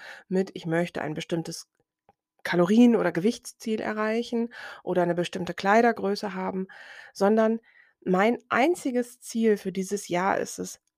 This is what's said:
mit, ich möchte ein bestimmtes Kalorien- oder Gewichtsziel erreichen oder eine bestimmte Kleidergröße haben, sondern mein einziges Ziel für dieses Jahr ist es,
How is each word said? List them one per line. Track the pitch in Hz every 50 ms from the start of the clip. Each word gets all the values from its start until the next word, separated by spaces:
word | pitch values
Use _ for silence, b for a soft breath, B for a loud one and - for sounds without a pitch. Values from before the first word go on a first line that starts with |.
| B B B B B B
mit, | 185 185 190 190 -
ich | 180 -
möchte | 165 160 170 175 175 - -
ein | - 151 156
bestimmtes | 165 - - 180 165 160 - 170 - - _ _ _ _ _ _ _ _ _ _ _ _ _ _ _ _
Kalorien- | - 165 175 175 175 214 233 247 240 233
oder | 190 180 175
Gewichtsziel | 165 165 165 220 240 - - - - _ - 226 220 220
erreichen | - 214 214 214 214 220 220 233 233 - 240 233 233 233 B B B B B B B
oder | - 180 180 175
eine | 175 170
bestimmte | 175 175 - - 180 175 175 170
Kleidergröße | - - 196 208 226 240 233 220 190 196 196 202 208 - 202 185
haben, | 185 185 190 185 185 190 B B B B B B B B B B
sondern | - 196 202 220 220 220 220 226 226 b b b b b b b b _
mein | - 185 185 202 226 240 - - _
einziges | - 226 254 320 359 - - 285 240 247 240 240 - _
Ziel | - - - 226 226 220 208
für | 202 - 190 180
dieses | 190 185 185 202 202 - -
Jahr | 175 175 185 196 - -
ist | - - - -
es, | 185 180 - - _ _ _